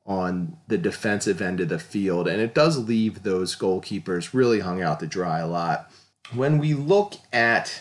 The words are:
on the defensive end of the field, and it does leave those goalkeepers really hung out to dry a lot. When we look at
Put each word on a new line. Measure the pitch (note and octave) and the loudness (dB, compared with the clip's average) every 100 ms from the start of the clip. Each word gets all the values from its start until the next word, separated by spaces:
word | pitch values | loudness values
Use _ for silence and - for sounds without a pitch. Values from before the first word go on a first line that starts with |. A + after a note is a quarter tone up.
| - | -6
on | F#2+ F2+ F2+ E2+ - - | -2 -2 -2 -6 -8 -4
the | G#2 | -2
defensive | F#2+ - G#2+ G2+ - F2+ | 0 -2 -2 0 0 0
end | F#2 F#2 | -2 -2
of | E2+ | -2
the | E2 | -4
field, | - G#2 G2 F2 F2 | -4 -2 0 2 0
and | F#2+ | 0
it | A#2 D3+ | 0 4
does | D#3 D3+ | 4 2
leave | A2 A2+ A2 F#2 | 0 2 0 -2
those | G2+ F#2 F2+ - | -2 0 -2 -2
goalkeepers | G2+ F#2 - G2+ E2 F2 E2 | 0 0 -2 -8 -4 -4 -2
really | B2+ B2 G#2+ | 2 4 2
hung | F#2 F#2 | 0 -2
out | E2+ D#2 | -2 -2
to | E2 | -4
dry | F#2+ F2 E2 | -4 -2 -2
a | E2 | -2
lot. | E2+ E2 D#2 - - _ _ - | -2 -2 -4 -6 -20 _ _ -10
When | A#2+ C#3 D3+ | -2 2 2
we | D3+ | 2
look | C#3+ C#3+ G3+ G3+ - - | 0 4 4 4 -6 -4
at | A#2+ A#2 A2+ - - | 2 4 2 0 -8